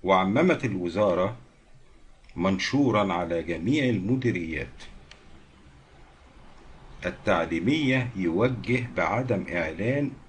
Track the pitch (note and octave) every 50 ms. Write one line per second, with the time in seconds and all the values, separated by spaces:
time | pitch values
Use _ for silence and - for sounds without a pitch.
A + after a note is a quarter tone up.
0 | - F2+ F#2+ F#2 F#2 F#2+ G#2 C3 E3 - - - - A#2 G2 F#2 F2+ F2 E2 G2
1 | G#2+ G2+ F2 F2 F#2 G2+ A#2+ A#2+ - - _ _ _ - - - - - - -
2 | - - - - - - - E2 F2 F#2+ G2 F#2 - - - C#3+ C#3+ B2 G#2 G#2
3 | G2+ F#2+ F2 F2 F2 E2+ E2+ E2 D#2 E2 E2+ - E2 G#2+ C#3+ D#3 C3+ B2+ A#2 G2
4 | F2+ G#2 B2+ C3 A#2+ A#2+ G2+ F#2 E2+ D#2+ D#2+ C#2+ - - - - - - - -
5 | - - - - - - - - - - - - - - - - - - - -
6 | - - - - - - - - - - - - - - - - - - - -
7 | - F2+ F2+ - - G#2+ F#2+ E2+ E2 D#2+ E2 D#2+ E2+ A2+ D3 D#3+ D3+ B2+ C3 C3
8 | A#2+ A#2+ - G2 F#2 E2+ D#2+ F2+ A#2+ B2+ C3 A2+ - - B2 B2 A#2+ - - -
9 | F2 D#2+ G2 A#2 C3 B2 A2+ F#2 E2+ - - F2 E2 D#2 D#2+ E2 G2+ A#2 C3+ C#3+
10 | D3 C3 - - -